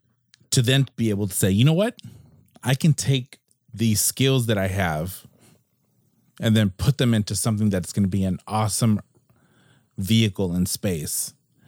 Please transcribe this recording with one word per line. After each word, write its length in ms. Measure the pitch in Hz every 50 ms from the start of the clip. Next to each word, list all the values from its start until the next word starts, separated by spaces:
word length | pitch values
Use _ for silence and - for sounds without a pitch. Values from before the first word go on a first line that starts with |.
| _ _ _ _ _ _ _ _ _ _
to 100 | - 139
then 240 | 117 120 135 139 131 - _
be 120 | - 113 110
able 160 | 101 95 107
to 80 | 95 -
say, 160 | - - 98
"You 140 | 98 104 123
know 80 | 151
what? 260 | 160 175 208 240 - - - - - - - - - _ _ _ _ -
I 120 | - 123 135
can 180 | - - 165
take 460 | 139 - - - 139 131 123 - - - _ _ _ _ _ _
these 280 | - 104 117 113 104 98
skills 420 | - - - - 131 135 135 131 117
that 120 | 110 110 98
I 80 | 95 95
have 560 | 92 98 95 85 78 76 82 92 - - - - _ _ _ - _ _ _ _ _ _ _ _ _ _ _ _ _ _ _ _ _ -
and 140 | 110 113 107
then 140 | 110 107 95
put 280 | - - - 139 135 -
them 160 | 139 120 117
into 200 | 107 101 - 104
something 360 | - - 117 110 104 110 104
that's 220 | 98 92 85 - -
gonna 140 | 107 101 95
be 160 | 95 98 95
an 140 | 95 90 - -
awesome 540 | - 107 110 107 101 - - 120 113 104 98 - _ _ _ _ _ _ _ _ _ _ _ _ _ _ _ _ _ _
vehicle 580 | - 98 92 113 113 113 107 - - 98 90 87
in 120 | 90 90
space." 640 | - - - - 101 87 78 73 - - - - - - _ _ _ _ _ _